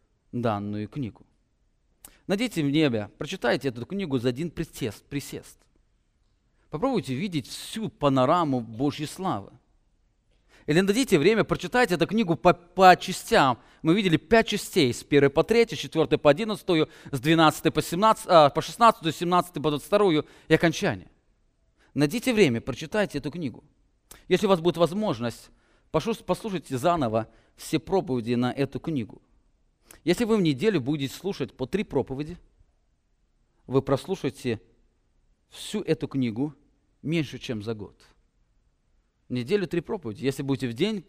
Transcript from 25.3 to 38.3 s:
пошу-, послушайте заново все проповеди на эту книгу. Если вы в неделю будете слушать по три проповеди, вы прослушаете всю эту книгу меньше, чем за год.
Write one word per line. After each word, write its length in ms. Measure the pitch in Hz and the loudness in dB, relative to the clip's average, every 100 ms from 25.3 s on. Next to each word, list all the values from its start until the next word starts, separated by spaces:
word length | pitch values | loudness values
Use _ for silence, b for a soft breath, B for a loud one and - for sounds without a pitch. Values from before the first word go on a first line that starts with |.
| - - _ _ _ _ | -8 -18 _ _ _ _
пошу-, 340 | 156 202 226 | -4 -2 -6
послушайте 540 | - 180 226 185 - 131 | -4 -6 -6 -8 -6 -2
заново 500 | 156 170 123 110 110 b b b | 0 0 0 -2 -4 b b b
все 220 | - 156 | -6 -6
проповеди 560 | - 190 147 127 110 120 | -2 -2 -2 -4 -2 -2
на 180 | 123 | -2
эту 260 | 127 139 123 | -2 -6 -6
книгу. 420 | - 151 104 - _ _ _ _ _ _ B B 143 | -6 -6 -8 -14 _ _ _ _ _ _ B B -2
Если 180 | 180 | 0
вы 140 | 226 220 | 2 2
в 40 | |
неделю 380 | 165 131 202 185 | 2 2 0 0
будете 340 | 123 156 135 | -2 -4 -6
слушать 400 | - 190 196 131 | -8 -8 -6 -8
по 120 | - 131 | -8 -6
три 180 | 190 | -4
проповеди, 540 | 214 147 110 135 151 175 _ _ _ _ _ _ _ _ _ _ _ _ - | -2 -4 -4 -6 -10 -14 _ _ _ _ _ _ _ _ _ _ _ _ -2
вы 140 | 131 | -2
прослушаете 800 | 131 135 - 190 143 - 127 107 _ _ _ _ _ _ _ _ _ | 0 -2 -2 -6 -6 -6 -6 -6 _ _ _ _ _ _ _ _ _
всю 320 | - - 214 | -18 -10 -8
эту 260 | - 156 143 | -4 -4 -4
книгу 460 | 139 123 110 147 143 _ _ _ _ | -4 -4 -4 -6 -8 _ _ _ _
меньше, 380 | - 165 139 127 | -4 -4 -4 -8
чем 220 | - 113 | -10 -8
за 120 | 104 | -8
год. 260 | 110 95 _ _ _ _ | -10 -12 _ _ _ _